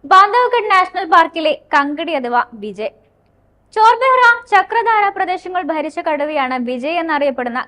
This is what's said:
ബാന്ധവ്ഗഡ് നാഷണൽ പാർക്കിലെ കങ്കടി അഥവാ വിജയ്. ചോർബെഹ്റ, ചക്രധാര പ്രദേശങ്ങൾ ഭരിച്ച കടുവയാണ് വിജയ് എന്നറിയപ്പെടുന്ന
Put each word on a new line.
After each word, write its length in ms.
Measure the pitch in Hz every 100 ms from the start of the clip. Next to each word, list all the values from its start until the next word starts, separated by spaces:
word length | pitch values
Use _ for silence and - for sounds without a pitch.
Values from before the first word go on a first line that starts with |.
| 277
ബാന്ധവ്ഗഡ് 600 | 381 403 466 480 480 427
നാഷണൽ 340 | 381 370 370
പാർക്കിലെ 480 | 320 349 330 339 311 - _
കങ്കടി 380 | 294 285 294 330
അഥവാ 320 | 294 247 240 -
വിജയ്. 360 | 226 208 196 - - _ _ _ _ _ _ _
ചോർബെഹ്റ, 500 | 427 440 466 523 508 480 480 -
ചക്രധാര 600 | 403 381 453 466 440 403 392
പ്രദേശങ്ങൾ 460 | 359 359 349 359
ഭരിച്ച 360 | 311 311 311 330
കടുവയാണ് 680 | 339 294 302 302 254 262
വിജയ് 340 | 240 254 277 339
എന്നറിയപ്പെടുന്ന 640 | 330 294 277 262 240 247